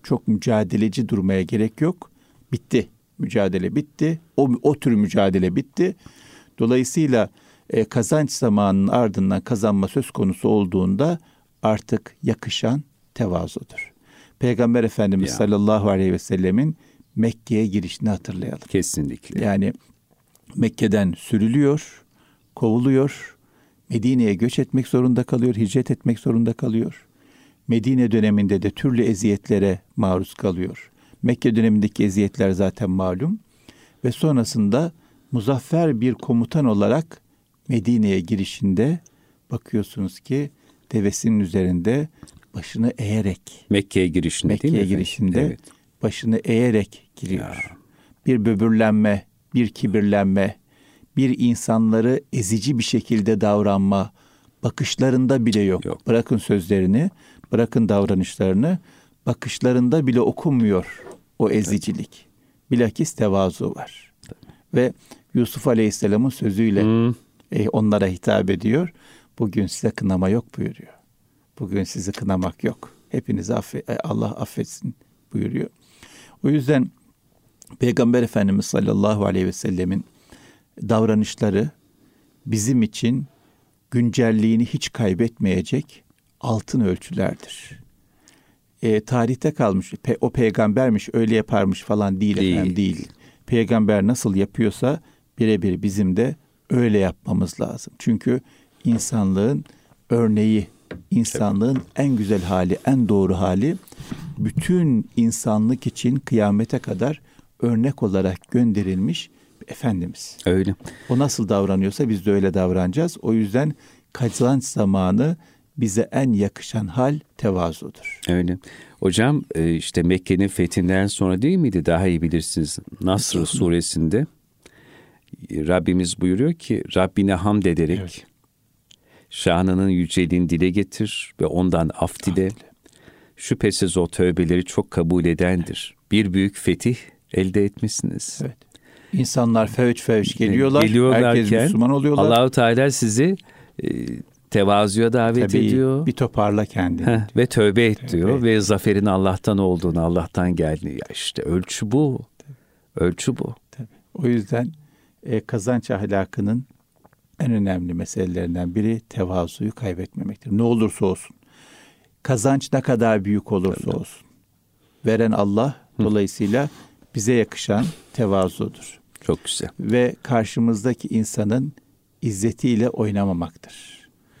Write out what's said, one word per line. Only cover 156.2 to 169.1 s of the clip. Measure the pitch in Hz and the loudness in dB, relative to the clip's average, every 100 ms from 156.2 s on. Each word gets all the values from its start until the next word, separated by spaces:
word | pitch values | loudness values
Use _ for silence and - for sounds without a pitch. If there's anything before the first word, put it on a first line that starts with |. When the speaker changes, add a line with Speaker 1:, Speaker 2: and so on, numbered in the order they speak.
| 95 - 101 120 139 _ _ _ _ _ _ - | -2 -4 -2 -2 -6 _ _ _ _ _ _ -6
Speaker 1:
en | 131 | -2
önemli | 110 98 92 87 | 0 0 -2 -4
meselelerinden | 87 85 - 90 87 87 87 87 98 | -6 -6 -4 -4 -4 -4 -4 -2 -2
biri | 107 113 - | -2 -2 -6
tevazuyu | - 92 92 85 - 110 | -6 -2 -2 -4 -6 -8
kaybetmemektir. | - 107 87 90 - - 101 - 101 | -6 -8 -8 -10 -10 -10 -10 -4 0
Ne | |
olursa | 117 117 107 - 98 | 2 2 0 0 -2
olsun. | 92 - _ _ _ - - - _ _ _ | -4 -10 _ _ _ -20 -20 -20 _ _ _
Kazanç | - 123 135 139 - | -4 0 0 0 -2
ne | 135 | -2
kadar | 131 117 113 107 98 | 0 2 2 2 0
büyük | 104 - | -2 0
olursa | 98 92 - - | 0 0 -2 -4
Speaker 2:
Tabii. | - | -6
Speaker 1:
olsun. | - - _ _ _ _ _ _ _ _ 113 | -8 -16 _ _ _ _ _ _ _ _ 0
Veren | 113 113 | 2 2
Allah, | 101 101 104 139 - _ - | 2 2 2 0 -4 _ -2
Speaker 2:
Hı. | |
Speaker 1:
dolayısıyla | 110 104 98 - 101 123 147 - - _ _ - | 0 2 0 -2 0 0 -2 -8 -20 _ _ -4
bize | 104 | 2
yakışan | 123 104 - - 104 156 - - | 2 0 -4 -2 0 -2 -6 -10
tevazudur. | - 104 98 92 - - - - - _ | -2 0 2 0 -2 -8 -10 -20 -20 _